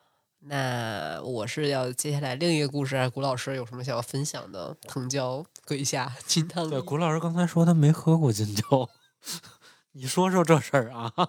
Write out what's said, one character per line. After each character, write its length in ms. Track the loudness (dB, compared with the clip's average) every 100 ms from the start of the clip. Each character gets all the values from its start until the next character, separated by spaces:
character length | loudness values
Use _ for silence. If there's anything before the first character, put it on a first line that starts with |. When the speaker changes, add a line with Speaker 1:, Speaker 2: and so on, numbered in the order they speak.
| _ _ _ _
Speaker 1:
那 800 | -8 -4 -2 -2 -4 -6 -6 -8
我 240 | -6 -6 -6
是 220 | -2 -2
要 240 | 0 -2
接 180 | -4 -4
下 100 | -4
来 140 | -4 -2
另 180 | 0
一 60 | 2
个 80 | 0
故 160 | -2
事， 240 | -2 0 0
古 100 | 0
老 160 | -2 -2
师 180 | -4 -6
有 100 | -8
什 100 | -8
么 80 |
想 100 | -4
要 60 | -4
分 240 | -4 -4
享 260 | -4 -6 -10
的？ 240 | -10 -10 -12 -10
藤 220 | -8 -4
椒、 360 | -2 -2 -4 -10 -18 -6
桂 180 | -4
夏、 280 | -2 -2 -4 -8 -2
金 200 | 0 0
汤 180 | -2 -2
力。 40 |
Speaker 2:
对， 100 | -4
古 160 | -2 0
老 160 | 0
师 80 | 0
刚 140 | 0
才 120 | 0 2
说 180 | 4 6
他 80 |
没 180 | 8 6
喝 240 | 6 4 6
过 160 | 4
金 220 | 2 0
酒， 340 | -2 2 2 2 _ _ _ -12 -12
<laughs> 540 | -14 _ -20 _ _
你 140 | -10 -2
说 240 | 2 4
说 120 | 4
这 160 | 6 4
事 180 | 4 0
儿 160 | 0
啊？ 200 | -4 -6 -2